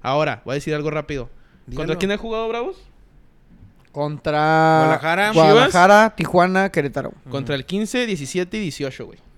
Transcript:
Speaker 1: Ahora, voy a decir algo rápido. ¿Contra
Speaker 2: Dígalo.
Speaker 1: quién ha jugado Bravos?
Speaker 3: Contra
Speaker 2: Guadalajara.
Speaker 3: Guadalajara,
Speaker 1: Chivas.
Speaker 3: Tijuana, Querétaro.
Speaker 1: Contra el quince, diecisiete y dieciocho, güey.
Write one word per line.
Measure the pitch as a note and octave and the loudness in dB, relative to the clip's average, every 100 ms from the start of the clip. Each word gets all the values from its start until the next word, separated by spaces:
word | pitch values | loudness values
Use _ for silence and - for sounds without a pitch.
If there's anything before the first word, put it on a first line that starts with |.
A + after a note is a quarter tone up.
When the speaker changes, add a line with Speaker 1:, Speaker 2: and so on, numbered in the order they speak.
Speaker 1:
Ahora, | B2 C#3+ D3+ A2 | -4 -2 -2 -6
voy | - | -8
a | C#3+ | -8
decir | D#3 | -6
algo | D3+ D3+ | -6 -6
rápido. | D3+ D3 C#3+ A#2 - _ _ - | -8 -8 -12 -12 -18 _ _ -16
¿Contra | E3 D#3 | -10 -6
Speaker 2:
Dígalo. | E3+ | -4
Speaker 1:
quién | F#3+ | -4
ha | G3+ | -4
jugado | A3+ A3 A3+ | -6 -8 -6
Bravos? | A#3 C4+ - _ _ _ _ _ _ _ _ - _ _ | -6 -8 -12 _ _ _ _ _ _ _ _ -20 _ _
Speaker 3:
Contra | C#3+ D3 D3 D#3 D3+ D#3 D#3+ D#3+ D#3+ | -10 -8 -6 -4 -2 2 4 4 4
Speaker 2:
Guadalajara. | D#3 D#3+ D#3+ F3 G#3 | 4 2 -2 -2 2
Speaker 3:
Guadalajara, | E3+ D#3 A3 A#3+ F3 F#3+ G#3 | 4 6 6 6 4 6 8
Speaker 1:
Chivas. | A3 - | 6 0
Speaker 3:
Tijuana, | D#3+ F3 F3+ F#3+ G3 | 0 2 2 2 0
Querétaro. | E3+ C#3+ C3+ C3+ - C3+ | -2 -4 -6 -10 -14 -12
Speaker 1:
Contra | C#3 C3 C#3 | -10 -6 -8
el | - | -6
quince, | F#3+ G#3+ B3 A#3 | -6 -4 -4 -4
diecisiete | F3 C3+ F3+ F3+ A3 | -6 -6 -6 -6 -6
y | |
dieciocho, | F3+ - C3+ - A2+ | -8 -8 -10 -10 -18
güey. | G2 _ | -20 _